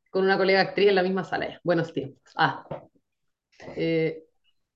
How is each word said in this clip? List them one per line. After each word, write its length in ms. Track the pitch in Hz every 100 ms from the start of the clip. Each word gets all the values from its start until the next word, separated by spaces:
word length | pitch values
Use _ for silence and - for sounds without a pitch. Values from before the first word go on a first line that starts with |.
| _
Con 120 | 190
una 120 | 190 196
colega 220 | 190 190
actriz 280 | 185 - 202
en 60 |
la 80 | 185
misma 220 | 185 190
sala, 240 | 165 - -
ya. 120 | -
Buenos 280 | 160 165 165
tiempos. 280 | - - - _ -
Ah. 280 | 151 - - - - _ _ _ _ _ _ _ - -
Eh, 480 | 165 165 160 - - _ _ _ _